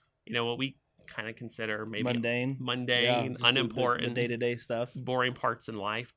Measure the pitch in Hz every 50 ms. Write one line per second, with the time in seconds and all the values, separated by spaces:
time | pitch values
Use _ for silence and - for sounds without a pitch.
0 | _ _ _ _ _ - 117 120 117 117 120 120 131 135 - - _ _ _ _
1 | - - - - 107 110 117 - 120 113 - - 113 110 107 107 107 110 113 104
2 | 113 123 123 120 113 117 120 123 123 131 139 127 127 123 120 123 123 120 123 120
3 | 120 123 123 120 120 131 123 120 120 120 123 127 120 113 110 117 127 120 120 120
4 | 117 117 120 123 120 120 120 117 123 120 120 117 - - 120 113 120 123 - 131
5 | 127 123 127 127 123 127 120 - - 123 117 - - - 113 107 98 104 107 113
6 | 123 - -